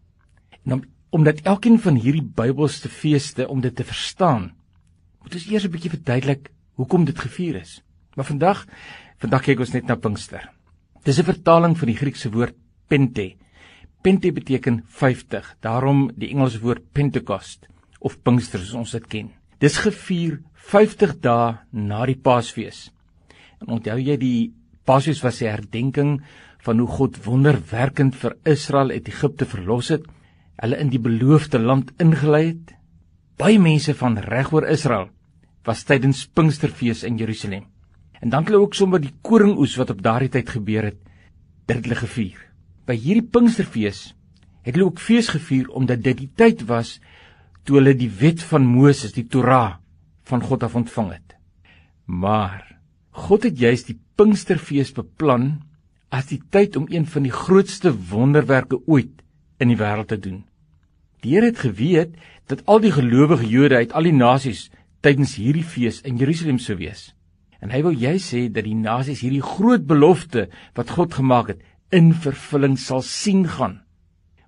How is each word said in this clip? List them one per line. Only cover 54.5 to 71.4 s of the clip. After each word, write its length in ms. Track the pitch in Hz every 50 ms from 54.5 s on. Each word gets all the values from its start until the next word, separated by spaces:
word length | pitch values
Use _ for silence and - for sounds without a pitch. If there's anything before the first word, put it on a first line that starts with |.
| 180 - - - 143 139 135 -
beplan 720 | - 123 104 - _ - 160 143 127 120 127 143 156 147 - _ _ _ _ _ _ _ _ -
as 140 | - 127 135
die 160 | - - - - -
tyd 260 | - 196 208 202 -
om 100 | 135 - -
een 160 | 170 170 151
van 180 | - - 147 139
die 80 | 127
grootste 680 | 120 - - - 190 196 196 - - - - 175 123 101 90 85
wonderwerke 720 | 101 107 123 139 147 151 127 117 135 127 123 - 135 123 -
ooit 380 | - 160 131 - - - _ _ _ _ _ _ _ _ -
in 80 | 117 120
die 80 | 117
wêreld 300 | 101 107 104 104 107 104
te 120 | - 110 101
doen. 240 | 101 95 92 101 - _ _ _ _ _ _ _ _ _ _ _ _ _ _ _
Die 140 | - 117 151
Here 100 | 208 226
het 140 | 233 233 -
geweet 580 | - 120 92 98 131 175 180 156 175 165 - - - - - _ _
dat 180 | - 135 - -
al 140 | - 208 220
die 120 | 220 208
gelowige 560 | 147 143 123 120 117 131 147 151 165 117 117
Jode 280 | 107 113 127 143 143 131
uit 180 | 117 117 117 -
al 100 | 156 160
die 80 | 175
nasies 580 | 160 131 120 120 131 135 131 131 98 - - - _ _ _ _ _ _
tydens 360 | - 143 143 135 139 - -
hierdie 280 | 101 104 131 147 170 165
fees 380 | - - 123 120 110 110 -
in 160 | - 139 120
Jerusalem 420 | 117 135 143 165 165 165 156 127 117
sou 160 | - - 101
wees. 380 | 85 82 78 - - - - _ _ _ _ _ _ _ _ _ -
En 100 | - 101
hy 100 | 127 135
wou 120 | 156 180 160
juis 380 | 117 120 135 175 196 185 - 123
sê 180 | 120 123 117
dat 140 | 98 110 101
die 100 | 107 107
nasies 460 | 113 110 107 113 127 131 143 139 101
hierdie 200 | 120 127 139 139
groot 460 | 131 - - - 196 240 247 202 151
belofte 640 | 143 165 143 143 175 180 - - - - 113 95 - - - - _ -
wat 140 | 120 120 -
God 240 | - 165 143 170 -
gemaak 340 | 139 135 131 127 120